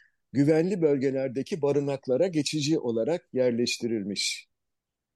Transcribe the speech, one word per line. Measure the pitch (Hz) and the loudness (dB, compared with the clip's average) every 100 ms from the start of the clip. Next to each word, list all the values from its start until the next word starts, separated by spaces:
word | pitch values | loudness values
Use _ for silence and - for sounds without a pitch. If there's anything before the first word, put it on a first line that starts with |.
| _ _ _ | _ _ _
güvenli | 135 143 160 175 196 | 2 4 4 2 2
bölgelerdeki | 156 143 135 135 135 120 131 190 | 2 2 2 -2 -2 -4 -4 -2
barınaklara | 139 143 143 139 - 127 185 | 0 0 0 -4 -2 0 2
geçici | 160 139 156 139 160 | 0 -2 -2 0 0
olarak | 123 113 117 170 - | 0 -2 0 -2 -4
yerleştirilmiş. | 127 127 117 120 - 120 113 98 98 - - - _ _ _ _ _ _ | 0 0 2 -2 -2 -4 -4 -4 -4 -4 -6 -12 _ _ _ _ _ _